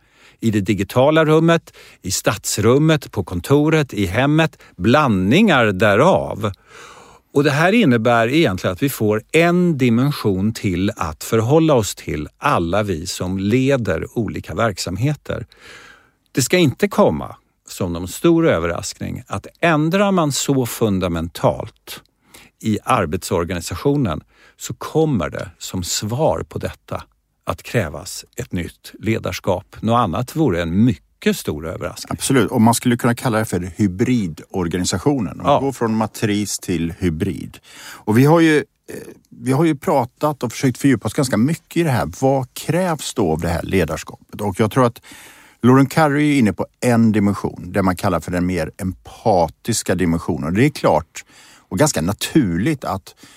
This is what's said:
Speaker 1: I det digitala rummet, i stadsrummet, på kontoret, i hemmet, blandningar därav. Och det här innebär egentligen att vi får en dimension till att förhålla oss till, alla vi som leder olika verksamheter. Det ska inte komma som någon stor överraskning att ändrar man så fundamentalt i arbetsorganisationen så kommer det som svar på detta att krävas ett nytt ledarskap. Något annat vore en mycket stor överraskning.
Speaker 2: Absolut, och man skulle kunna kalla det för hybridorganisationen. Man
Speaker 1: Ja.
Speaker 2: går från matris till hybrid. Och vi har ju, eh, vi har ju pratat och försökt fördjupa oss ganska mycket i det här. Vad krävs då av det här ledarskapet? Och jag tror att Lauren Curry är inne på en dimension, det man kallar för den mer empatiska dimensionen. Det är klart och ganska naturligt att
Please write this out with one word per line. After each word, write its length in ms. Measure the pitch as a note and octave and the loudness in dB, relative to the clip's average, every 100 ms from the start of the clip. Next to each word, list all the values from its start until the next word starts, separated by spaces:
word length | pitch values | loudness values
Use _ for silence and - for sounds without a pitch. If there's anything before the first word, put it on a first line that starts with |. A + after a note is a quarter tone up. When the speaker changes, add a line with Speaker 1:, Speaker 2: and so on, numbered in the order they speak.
| _ _ _ - | _ _ _ -4
Speaker 1:
I 120 | A2+ | -2
det 100 | G#2 | 0
digitala 640 | F#2 G2 G2 B2 C#3 D#3 D#3 | 0 -2 0 2 4 4 4
rummet, 480 | D#3 E3 E3+ - - - _ | 4 4 2 -2 -20 -20 _
i 100 | F2 | -8
stadsrummet, 1000 | - - A2 - - G#2+ C3+ D#3+ D#3 - | -4 -2 -4 -6 0 4 4 4 2 -2
på 120 | - | -8
kontoret, 720 | E2+ F2+ - D3 D3+ D#3+ C#3+ | -6 -6 2 2 4 2 0
i 120 | G#2 F#2+ | -2 -2
hemmet, 520 | G#2 C#3 D#3 D#3+ - - - | 0 2 2 0 -4 -20 -2
blandningar 880 | G2 C#3+ C#3+ F#2+ F#2+ D#3+ A3 C#3 A2 | 2 4 4 2 4 4 4 4 2
därav. 840 | F#2+ G#2+ G2+ E3 C#3 C#2+ G2+ G#2 F#2 _ - - - - - _ | 2 4 4 4 4 0 -4 -6 -6 _ -20 -20 -20 -20 -20 _
Och 100 | C#3 | 0
det 80 | D3 | 2
här 200 | C#3 E3+ | 2 4
innebär 540 | A#3 E3+ A#2+ A#2 A#2 A2+ | 4 4 4 4 4 4
egentligen 460 | D3+ C#3 F#2+ G#2 | 2 2 0 -4
att 100 | F#2 | -2
vi 60 | C#3 | -4
får 320 | - G#2+ G#2+ - | 0 0 0 0
en 460 | D#3 E3+ F3 F3 C#3+ | 2 4 4 2 2
dimension 760 | B2+ A2+ C#3 C#3+ A2+ F#2 G#2 | 2 2 2 0 -2 0 -2
till 380 | - G#2 F2 G2+ - | -2 -2 0 -2 -2
att 280 | E2+ D#2 | -8 -8
förhålla 500 | - A2+ A2+ D#3+ D#3+ | -2 0 4 4 4
oss 220 | C3 G2+ - | 2 0 -6
till, 340 | - D2+ D2 - | -8 -8 -8 -4
alla 460 | C#3+ A#2+ E2+ G2 | -2 0 0 -2
vi 240 | G#2 D#2+ F2 | -2 -4 -6
som 320 | - F#2 F#2+ | -8 -6 -4
leder 800 | G2 B2+ C3 C#3 G2+ E2 E2+ B2 | 0 0 2 0 0 -4 -4 -6
olika 380 | F#2+ D2+ - F2 | -6 -6 -8 -4
verksamheter. 920 | A2+ F#2+ - F#2+ C#3 D3 - E2 - _ - - - - _ _ _ | -2 -2 -8 -4 -4 -4 -8 -10 -10 _ -20 -20 -20 -20 _ _ _
Det 100 | - | -4
ska 160 | B2+ F#3 | 0 4
inte 300 | E3 - G3+ | 2 2 -2
komma 480 | - E3 D2+ A#1 - _ _ - | 4 2 2 -8 -16 _ _ -16
som 260 | - F#2 | -8 -6
någon 140 | E2+ F#2 | -4 -8
stor 400 | - E3+ E3 E3 | 0 2 4 2
överraskning 760 | F2+ E2+ - - - F#2 F2+ - | 0 -2 -4 -8 -10 -10 -10 -10
att 200 | G2+ - - | -12 -10 -4
ändrar 520 | E3+ D3+ D#3 G3 G3+ | 0 2 2 2 2
man 200 | F#3 D3+ | 2 0
så 340 | C3 - C3+ A#2 | -2 -2 0 -2
fundamentalt 1400 | - A2+ F#2+ F2+ E2 E2+ - C3 - - _ - - _ _ _ - - _ | -2 0 0 0 -2 -6 -2 -2 -2 -8 _ -20 -20 _ _ _ -20 -20 _
i 180 | A2 G#2 | -4 -4
arbetsorganisationen 1400 | - B2 E2+ F2+ - F#2 F2 F2 - F#2 D3 C#3+ G#2+ D2 _ _ _ - | 0 0 0 -4 -4 -4 -2 -6 -8 -4 -2 0 -2 -4 _ _ _ -16
så 160 | - | -14
kommer 560 | B2+ - D#3 D#3+ A#2 C#2+ | -12 -4 -2 0 0 -4
det 200 | - - - | -6 -12 -14
som 260 | - F#2 | -10 -8
svar 600 | E2+ - G#2+ B2 D3+ E2+ F2 | -6 -6 -4 -2 -2 -2 -6
på 80 | G2+ | -8
detta 440 | F#2 - - - - _ _ _ - | -10 -12 -12 -12 -12 _ _ _ -8
att 180 | - | -8
krävas 640 | - B2 D#2+ D2+ - - - - | -4 -4 -4 -8 -14 -16 -16 -14
ett 140 | C3 | -8
nytt 400 | F#2 E2 - - - | -6 -8 -12 -20 -8
ledarskap. 760 | - A2 F#2+ F#2 - F#2 - - | -4 -4 -4 -6 -4 -4 -6 -8
Något 180 | G#2+ A#2+ | 0 0
annat 360 | A2 E2 B2+ D#3 | 0 -2 -4 -2
vore 260 | D3 E2+ | 0 0
en 240 | E2+ F#2 A#2+ | 0 2 2
mycket 520 | G2 _ _ G#3 G#3 | 2 _ _ -2 -2
stor 300 | - D2+ D#2 | -4 -8 -8
överraskning. 500 | - F2+ - - - | -8 -10 -10 -10 -6
Speaker 2:
Absolut, 340 | - C3+ G2 | 0 2 2
och 100 | - | 4
man 120 | A2+ | 4
skulle 240 | A2+ B2+ A#2+ | 4 0 0
kunna 180 | B2 A#2 | 0 -2
kalla 220 | C3 A2 | -2 -2
det 60 | G#2+ | -2
för 260 | F2+ F2+ - | -4 -6 -2
hybridorganisationen. 1600 | G2+ F#2 A#2+ B2 F#2 D2+ - F#2 F2 F2+ F2+ F#2+ D3 C#3+ F#2 - | -2 0 0 0 -2 -8 -10 -4 -2 -2 -2 -2 0 0 -4 -4
Man 80 | - | 0
Speaker 1:
Ja. 140 | C#3 | 0
Speaker 2:
går 120 | C3+ | 0
från 240 | B2+ A#2 A2 | -2 -2 0
matris 640 | G#2+ - A2 G#2 G2+ - | -2 -2 -2 -2 -2 -6
till 340 | - E2+ E2 E2 | -4 -2 -2 -2
hybrid. 580 | F2+ D#2 F#2+ E2+ - - _ - | -2 -2 -4 -6 -12 -18 _ -20
Och 400 | - - - A2 | -20 -10 0 4
vi 80 | C#3 | 6
har 140 | E3+ | 6
ju, 180 | D#3+ D3+ | 6 2
eh, 60 | - _ - C#2+ - - _ | 0 _ -20 -18 -18 -20 _
vi 220 | - A#2+ | -10 -2
har 120 | C3+ E3 | 2 2
ju 100 | D3 | 0
pratat 680 | - C#3+ A#2 - D3+ C#3 | 0 0 -2 -4 -4 -4
och 80 | A#2+ | -8
försökt 260 | - C3+ A#2+ | -2 -2 0
fördjupa 300 | C#3 A#2 A2 | 0 2 -2
oss 60 | |
ganska 240 | - C3 G2+ | -4 -2 2
mycket 400 | B2+ F3 _ E3 | 0 -2 _ -2
i 60 | |
det 60 | E3 | 0
här. 200 | A#2 D#2 - | 0 -2 0
Vad 340 | C3+ C3+ B2+ | 0 0 -2
krävs 600 | - - D#3+ F#3 D3+ - | -10 -4 -2 0 -4 -6
då 180 | - F2+ | -2 0
av 80 | D#2 | 0
det 80 | E2+ | -2
här 160 | - | -4
ledarskapet? 800 | - F#2 D#2 E2+ - - - - | -2 0 0 -4 -10 -18 -18 -8
Och 180 | G#2 G2 | -6 0
jag 120 | G#2+ | 0
tror 140 | C3 A#2+ | 2 0
att 160 | - - - - - - - | 0 -20 -20 -20 -20 -20 0
Lauren 240 | A#2 C3 C3 | 4 6 4
Curry 480 | - D3+ C#3+ D3+ C#3+ | 2 2 2 2 4
är 40 | |
inne 140 | G#2+ | 2
på 120 | F#2 G2 - | 0 -8 -4
en 300 | B2 A#2 A2+ | 2 4 4
dimension, 520 | G#2 G2+ G2 - - E2+ | 4 2 0 -6 -8 -6
det 100 | G2 | -2
man 140 | F#2+ F2 | 0 0
kallar 240 | G2+ E2+ | -2 -2
för 120 | F2 | -2
den 140 | F2+ F2+ | -2 -2
mer 260 | F2+ D#2 - | -2 -6 -6
empatiska 1200 | F#2+ - - - A#2 F#2 E2 - - A2 - F2+ | -8 -8 -16 -6 0 2 0 -4 -6 -6 -2 0
dimensionen. 580 | F2 E2 - D#2 C#2+ | 0 0 -2 -6 -2
Det 120 | F#2+ D3 | 2 0
är 40 | |
klart 560 | - C3+ D#2 - - - - - - | 2 0 0 -2 -18 -20 -20 -20 -20
och 220 | - G2 | -8 0
ganska 220 | D3+ - | 0 0
naturligt 800 | E2 - - E3 G#2 E2 C3+ C#3+ | -4 -4 0 0 2 0 -2 -2
att 320 | - G2 - - - | -4 -8 -10 -20 -20